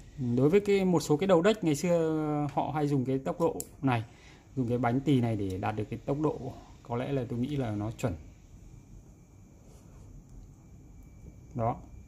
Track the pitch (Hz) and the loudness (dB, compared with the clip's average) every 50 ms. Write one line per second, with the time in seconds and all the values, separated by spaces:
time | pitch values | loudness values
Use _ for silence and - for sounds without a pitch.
0 | - - - 147 127 120 120 127 135 151 185 208 202 202 202 196 185 185 170 151 | -20 -16 -10 -6 -2 0 2 4 6 6 6 4 4 4 2 4 4 4 4 4
1 | - - 151 147 190 190 185 165 170 214 214 - 170 160 143 147 - 170 170 165 | 4 2 2 2 4 6 6 6 6 4 2 2 2 0 0 2 2 2 2 2
2 | 160 160 156 156 156 151 147 147 147 139 - 151 - - 139 156 147 143 147 135 | 2 2 0 0 0 0 0 0 -2 -2 -2 -2 -2 -2 0 0 0 2 2 2
3 | 120 131 135 135 - 175 165 - 165 147 - - - - - - 147 131 123 113 | 2 0 0 0 -2 -4 -2 0 0 0 0 -4 -8 -12 -8 -2 0 2 2 0
4 | 113 - - - - - - - - - - 135 123 113 123 120 123 117 120 135 | -2 -6 -12 -20 -20 -20 -20 -20 -20 -8 -4 -2 0 0 0 2 2 2 2 2
5 | 139 156 139 123 117 117 110 104 101 95 92 95 104 107 107 110 107 - 117 113 | 2 4 4 4 4 2 0 0 -2 -2 -4 -4 -4 -4 -4 -4 -6 -6 -8 -6
6 | - 151 143 151 156 147 - - 139 127 98 - - - - - - - 117 120 | -4 -4 -2 0 0 0 -2 -4 -8 -10 -12 -12 -16 -20 -20 -18 -10 -6 -6 -4
7 | 127 131 143 135 120 117 123 117 127 147 147 135 123 110 107 104 104 113 - - | -4 -2 -2 -2 -2 -4 -4 -4 -2 -2 -2 -2 -2 -2 -2 -2 -4 -4 -4 -4
8 | - 110 82 - - - - - - - - - - - - - - - - - | -4 -4 -4 -6 -10 -16 -20 -20 -20 -20 -20 -20 -20 -20 -20 -20 -20 -20 -20 -20
9 | - - - - - - - - - - - - - - - - - - - - | -20 -20 -20 -20 -20 -20 -20 -20 -20 -20 -20 -20 -20 -20 -20 -20 -20 -20 -20 -20
10 | - - - - - - - - - - - - - - - - - - - - | -20 -20 -20 -20 -20 -20 -20 -18 -18 -20 -20 -20 -20 -20 -20 -20 -20 -20 -20 -20
11 | - - - - - - - - - - - 120 113 120 131 - - - - - | -20 -20 -20 -20 -20 -18 -18 -20 -18 -10 -6 -2 -2 -2 -2 -4 -8 -16 -18 -18
12 | - | -20